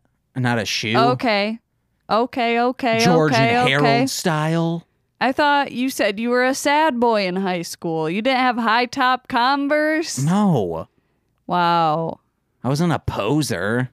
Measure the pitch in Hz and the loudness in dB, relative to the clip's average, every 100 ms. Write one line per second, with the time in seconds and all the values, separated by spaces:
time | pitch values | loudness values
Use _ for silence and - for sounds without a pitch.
0 | _ _ _ 131 123 117 98 - - - | _ _ _ -4 -2 -2 -2 -4 -2 2
1 | 233 127 247 208 208 226 _ _ _ _ | 2 2 0 0 -2 -6 _ _ _ _
2 | - 208 254 269 233 233 247 - 233 226 | -4 -2 -2 -2 -2 0 0 -2 -2 2
3 | 233 165 156 226 233 240 247 139 233 233 | 4 4 4 2 2 2 2 2 2 2
4 | 262 - 185 151 156 165 165 170 - _ | 0 -2 -2 0 0 0 -2 -4 -8 _
5 | _ - 240 269 294 285 269 233 262 - | _ -4 -2 0 2 2 0 -4 -4 -2
6 | 208 202 240 247 254 269 294 294 320 247 | -2 -2 -2 0 0 0 0 2 2 2
7 | 240 220 185 180 190 180 170 - 170 160 | 2 2 0 -2 -2 -4 -6 -8 -4 -2
8 | 160 190 233 254 247 214 226 226 247 277 | -2 -2 0 0 0 0 0 0 0 0
9 | 254 254 - 254 247 277 277 302 302 311 | 0 0 -2 0 0 0 0 0 0 0
10 | 330 - 143 196 202 143 90 82 - _ | -4 -2 0 2 2 2 0 -6 -10 _
11 | _ _ _ _ - 180 170 170 160 156 | _ _ _ _ -4 0 2 2 2 0
12 | 165 - _ _ _ _ 120 143 175 127 | -4 -10 _ _ _ _ -4 0 0 0
13 | - - 101 151 131 92 98 120 127 | -2 -4 0 0 0 -2 -2 -2 -4